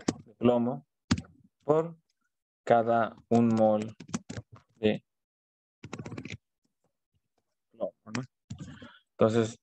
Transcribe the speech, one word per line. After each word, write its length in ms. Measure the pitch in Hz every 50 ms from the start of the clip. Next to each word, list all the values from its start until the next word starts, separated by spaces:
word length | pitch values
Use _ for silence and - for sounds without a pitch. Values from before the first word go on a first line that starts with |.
| - - - - -
de 100 | - 110
plomo 520 | _ 113 120 123 120 117 120 135 147 - _ _ _ _ _ - - - - _ _ _ _ _ _ _
por 320 | - 147 156 160 170 165 - _ _ _ _ _ _ _ _ _ _ _ _ _
cada 540 | - 120 117 113 117 117 117 113 101 - - _ _
un 180 | 117 117 117 117
mol 480 | 113 110 110 107 107 107 107 110 117 _ - - - - - _ - - - _ - - _ _ _
de 260 | _ 113 107 107 - - _ _ _ _ _ _ _ _ _ _ _ _ _ _ _ - - - - - - - - - - - - _ _ _ _ _ _ _ _ _ _ _ _ _ _ _ _ _ _ _ _ _ _ _ _ _ _ _
plomo, 220 | 113 107 92 - _ _
¿no? 180 | 107 110 123 131 - _ _ _ _ - - - - - - - - - _ _ _ _
Entonces, 460 | _ 113 110 110 117 113 110 117 -